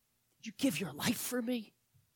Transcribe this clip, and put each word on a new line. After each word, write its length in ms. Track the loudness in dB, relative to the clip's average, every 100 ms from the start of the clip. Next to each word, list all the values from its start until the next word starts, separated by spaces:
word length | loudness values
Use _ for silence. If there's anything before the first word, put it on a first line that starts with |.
| _ _ _ _
did 100 | -12
you 60 | 0
give 200 | 2 2
your 140 | -2
life 260 | -2 0 0
for 220 | 0 0
me? 320 | 2 0 -2 _ _ _ _